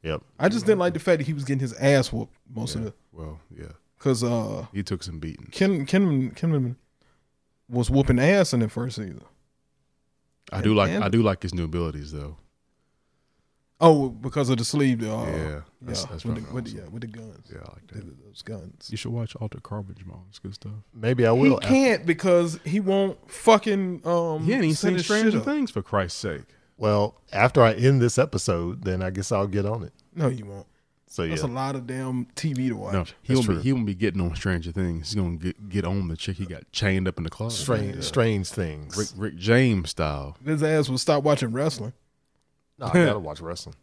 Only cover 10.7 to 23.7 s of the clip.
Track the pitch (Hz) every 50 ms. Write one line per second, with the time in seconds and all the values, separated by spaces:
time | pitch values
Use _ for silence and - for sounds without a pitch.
10.7 | 107 104 98 90 90 101 107 98 104 117 110 104 92 - - 90 82 87 85 80
11.7 | 82 87 85 80 73 73 73 76 76 73 71 76 80 - _ _ _ _ _ _
12.7 | _ _ _ _ _ _ _ _ _ _ _ _ _ _ _ _ _ _ _ _
13.7 | _ _ 160 170 156 147 135 131 117 110 123 131 - 151 135 123 131 113 117 -
14.7 | - 147 139 135 123 113 113 107 110 113 117 - - 80 78 78 76 76 82 _
15.7 | _ _ - - - - - - - 80 - 113 113 113 113 - 113 127 117 113
16.7 | 107 - 92 80 98 117 117 113 107 113 110 220 87 - _ - - - - -
17.7 | - - - - - 107 98 85 67 67 76 101 101 - - 107 110 98 82 90
18.7 | - _ - - 110 110 - 117 117 120 113 - - - 113 107 - 123 - -
19.7 | 104 104 101 95 90 92 92 90 - 90 90 98 104 - - 95 101 - - 104
20.7 | 104 107 - _ _ 117 107 117 127 123 120 113 113 127 139 135 - - - -
21.7 | 262 262 269 254 214 - 151 170 165 - - 190 175 175 175 170 160 185 - 151
22.7 | 165 214 196 185 196 196 196 190 - - _ - - - - 226 220 202 - 226